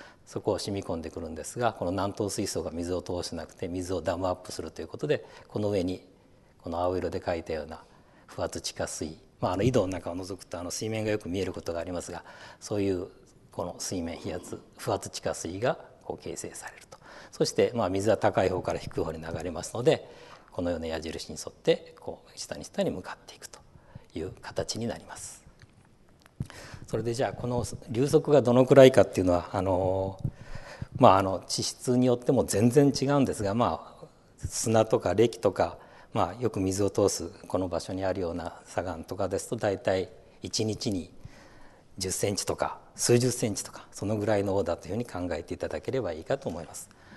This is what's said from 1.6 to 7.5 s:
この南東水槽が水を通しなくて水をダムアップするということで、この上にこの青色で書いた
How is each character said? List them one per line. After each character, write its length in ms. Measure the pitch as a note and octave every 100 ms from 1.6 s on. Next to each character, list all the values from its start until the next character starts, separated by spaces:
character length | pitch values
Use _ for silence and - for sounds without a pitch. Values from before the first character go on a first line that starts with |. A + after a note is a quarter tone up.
| A#2+
こ 140 | - F2+
の 60 |
南 200 | F#2+ G2
東 200 | - G#2
水 140 | - G2
槽 160 | F2+
が 80 | F2
水 220 | D#2+ E2+
を 80 | F2+
通 220 | - F2+
し 120 | E2
な 120 | E2 D#2
く 80 |
て 140 | - F2+
水 260 | F#2 F2+
を 80 | F#2
ダ 160 | E2+ F2
ム 80 | F#2
ア 40 |
ッ 20 | F2+
プ 160 | -
す 80 | -
る 100 | D#2+
と 120 | -
い 20 |
う 40 | D#2+
こ 100 | A2
と 80 | D3+
で、 180 | C3+ - - -
こ 100 | A2
の 120 | G#2
上 120 | G2+
に 240 | F2 F#2 - - _ - _ _
こ 60 | F2+
の 100 | E2+
青 180 | F2+ F#2
色 100 | E2+
で 120 | F2
書 100 | G2
い 80 | E2+
た 120 | -